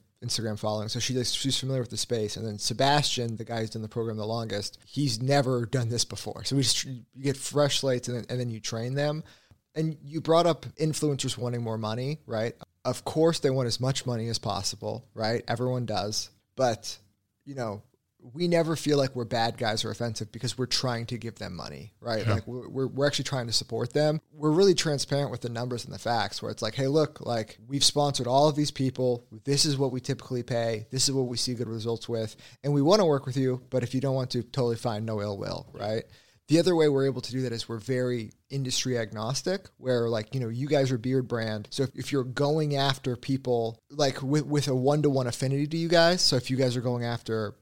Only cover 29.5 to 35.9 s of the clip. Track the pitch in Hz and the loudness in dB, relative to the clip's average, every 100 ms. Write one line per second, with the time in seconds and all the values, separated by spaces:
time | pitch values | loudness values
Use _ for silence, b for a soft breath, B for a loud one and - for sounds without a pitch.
29.5 | 139 156 135 135 127 - 131 - 127 117 | 2 2 2 0 -2 -4 -6 -6 -6 -2
30.5 | 117 117 113 110 127 131 135 127 117 - | -2 0 -2 -4 0 2 2 0 -2 -4
31.5 | 117 110 113 113 113 - 117 110 - b | -4 -4 -4 -4 -4 -4 -4 -4 -8 b
32.5 | b 139 147 139 214 175 139 135 127 131 | b 0 4 6 6 6 2 0 0 0
33.5 | 127 - 127 120 131 135 131 123 123 110 | 0 -2 -2 0 0 0 0 -2 -4 -4
34.5 | - 120 113 123 107 113 110 104 101 101 | -2 -2 0 -2 -2 -4 -4 -4 -4 -6
35.5 | 90 - - 104 | -8 -10 -8 -4